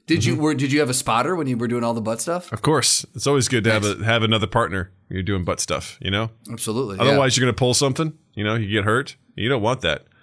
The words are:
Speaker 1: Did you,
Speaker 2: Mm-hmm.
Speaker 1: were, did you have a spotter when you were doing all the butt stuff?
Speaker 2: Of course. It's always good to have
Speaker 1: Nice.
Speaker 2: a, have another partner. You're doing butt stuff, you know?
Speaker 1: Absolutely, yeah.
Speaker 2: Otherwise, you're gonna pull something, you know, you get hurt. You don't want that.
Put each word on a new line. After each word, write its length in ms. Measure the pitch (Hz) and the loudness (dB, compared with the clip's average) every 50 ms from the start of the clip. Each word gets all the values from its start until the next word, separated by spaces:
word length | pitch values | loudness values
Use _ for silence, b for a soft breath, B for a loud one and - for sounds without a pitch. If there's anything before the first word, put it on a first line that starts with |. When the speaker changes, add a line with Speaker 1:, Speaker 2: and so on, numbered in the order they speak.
| b | b
Speaker 1:
Did 160 | - 160 - - | 0 2 2 2
you, 100 | - 165 | 2 2
Speaker 2:
Mm-hmm. 80 | 151 | 2
Speaker 1:
were, 120 | 151 156 151 | 2 0 2
did 180 | 131 143 135 | 0 0 2
you 80 | 131 147 | 2 2
have 80 | 143 123 | 2 2
a 40 | 127 | 0
spotter 420 | - - - 113 117 127 151 185 | -2 0 0 2 2 2 0 -2
when 120 | 170 151 | -2 -2
you 100 | 131 127 | -2 -2
were 100 | 113 123 | -2 -2
doing 160 | 117 120 120 117 | -2 0 0 0
all 100 | 117 117 | -2 -2
the 80 | 117 | -2
butt 200 | 104 110 117 113 | -2 -2 -4 -2
stuff? 300 | - - 170 175 175 - | -2 -4 -4 -4 -6 -8
Speaker 2:
Of 100 | - - | -8 -2
course. 440 | - 147 156 139 117 - - - - - - | 0 2 2 2 2 2 0 0 -2 -6 -10
It's 100 | 113 - | -4 0
always 200 | 139 143 139 123 | 2 2 2 2
good 160 | - 127 117 101 | 2 2 2 2
to 80 | 113 | 2
have 100 | 110 107 104 | 2 2 2
Speaker 1:
Nice. 160 | 104 98 - | 0 -2 0
Speaker 2:
a, 20 | 101 | 0
have 180 | 110 117 117 110 | 0 2 2 2
another 220 | 110 113 107 107 | 2 2 2 0
partner. 440 | 98 - 117 117 80 92 95 92 - - _ _ - | 0 0 0 0 0 -2 -4 -6 -8 -10 _ _ -8
You're 140 | 90 92 92 | -8 -6 -2
doing 200 | 92 101 92 87 | -2 -2 -2 -2
butt 140 | 92 85 - | -2 -4 -4
stuff, 380 | - - 85 65 - - - - | -4 -4 -4 -4 -6 -8 -14 -10
you 100 | - 90 | -6 -4
know? 180 | 98 104 113 110 - _ - - | -2 -2 -2 -4 -8 _ -14 -12
Speaker 1:
Absolutely, 460 | 117 110 - 113 107 120 135 104 98 | -10 -6 -6 -4 -2 -2 -4 -4 -2
yeah. 60 | 95 117 | 0 2
Speaker 2:
Otherwise, 320 | 131 143 139 135 131 117 | 4 4 4 4 2 2
you're 80 | - 131 | 2 2
gonna 80 | 123 117 | 0 2
pull 180 | - 127 123 123 | 2 2 2 2
something, 400 | - 143 139 131 - 160 156 - - _ _ _ | 2 2 2 0 0 -2 -4 -6 -10 _ _ _
you 100 | - 104 | -4 -2
know, 120 | 107 110 | -2 0
you 120 | 117 107 98 | -2 -2 -2
get 160 | 107 107 98 | 0 0 2
hurt. 300 | 107 110 123 - - - - _ _ _ | 2 0 0 -2 -4 -10 -20 _ _ _
You 140 | - 101 117 | -4 -2 -2
don't 120 | 139 117 | 0 0
want 200 | 101 113 127 131 | 0 0 -2 -2
that. 240 | - 82 76 - - b b b | -2 -2 -4 -4 -6 b b b